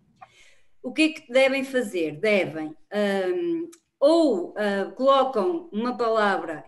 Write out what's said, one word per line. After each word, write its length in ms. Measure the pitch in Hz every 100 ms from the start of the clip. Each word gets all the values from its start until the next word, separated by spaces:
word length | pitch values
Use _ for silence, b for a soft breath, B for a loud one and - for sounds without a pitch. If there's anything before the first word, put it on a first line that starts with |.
| _ _ B B B B B B
O 100 | 254
que 100 | -
é 60 | 311
que 200 | - -
devem 320 | 247 269 269
fazer? 560 | 269 254 208 180 156 151
Devem, 560 | 214 202 147 156 156 - -
ahm, 760 | 208 202 196 185 180 170 165 170 - _ -
ou, 540 | 285 330 302 185 175 202
ah, 340 | 208 196 175 -
colocam 720 | 269 269 262 220 180 165 -
uma 240 | 208 240
palavra, 680 | 220 226 220 202 175 165 151